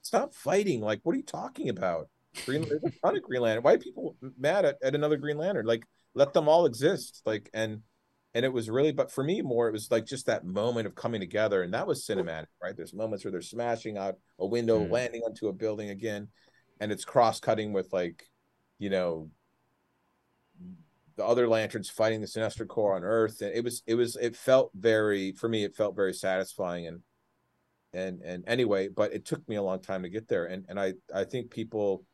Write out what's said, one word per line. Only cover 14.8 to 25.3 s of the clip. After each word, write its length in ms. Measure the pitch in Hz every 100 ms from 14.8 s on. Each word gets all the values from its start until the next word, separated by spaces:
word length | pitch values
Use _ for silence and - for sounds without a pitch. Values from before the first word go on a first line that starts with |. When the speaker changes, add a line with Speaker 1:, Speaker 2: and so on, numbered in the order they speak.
| 101
Speaker 1:
landing 300 | 120 123 117
onto 260 | 113 - 107
a 40 |
building 380 | 95 110 107 104
again. 380 | 98 113 104 107 _ _ _ _ _
And 140 | 107
it's 120 | 101
cross-cutting 680 | - 135 117 110 - 110 107
with, 200 | 98 92
like, 360 | 95 87 85 - _ _ _ _ _
you 100 | 101
know, 420 | 95 90 82 80 _ _ _ _ _ _ _ _ _ _ _ _ _ 180 175 _ _ _ -
the 80 |
other 240 | 101 120 120
Lanterns 420 | 113 107 110 98
fighting 300 | - 110 110
the 80 | 104
Sinestro 400 | 110 107 - 104
Corps 260 | - 104
on 80 | 95
Earth. 400 | 87 113 110 110
And 100 | 101
it 120 | 113
was, 180 | 120 117 -
it 80 | 117
was, 180 | 117
it 220 | 117 120 117
felt 340 | - 131 127 98
very, 560 | 113 110 107 101 95